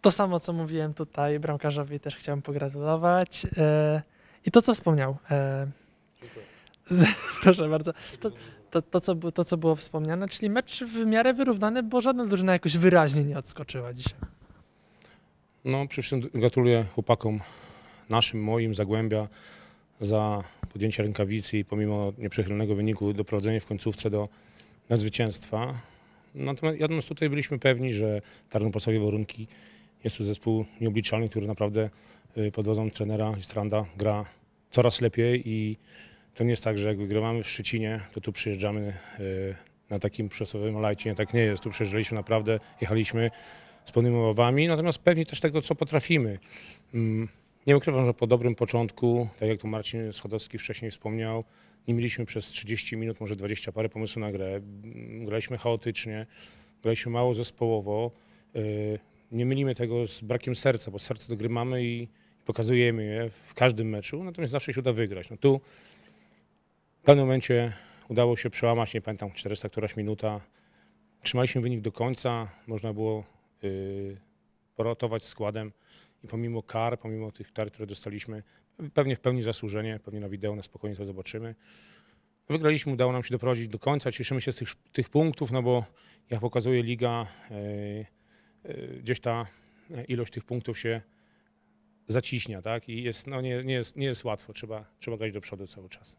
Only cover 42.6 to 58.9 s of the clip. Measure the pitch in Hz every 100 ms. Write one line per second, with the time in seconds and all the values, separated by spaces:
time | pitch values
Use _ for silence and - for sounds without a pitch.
42.6 | - - 92 110 104 113 113 - - -
43.6 | - - - - 120 120 113 107 120 135
44.6 | 165 156 170 147 - 165 160 - 160 151
45.6 | - 160 143 151 - 160 113 98 - -
46.6 | - - _ 117 113 110 113 - _ _
47.6 | - 143 160 135 123 117 117 120 123 113
48.6 | 117 120 113 - 120 120 113 - 107 107
49.6 | 113 107 104 117 110 101 101 107 - -
50.6 | - 110 113 - 110 113 110 113 113 _
51.6 | _ _ - 117 120 113 117 110 - -
52.6 | 110 113 - 110 113 110 107 104 101 107
53.6 | - 107 110 110 110 117 104 98 95 98
54.6 | 101 101 110 117 117 113 110 110 - 123
55.6 | 123 113 120 104 113 107 110 - - -
56.6 | - _ 113 113 123 117 123 117 117 -
57.6 | 117 110 101 104 120 - _ _ _ -
58.6 | 107 104 107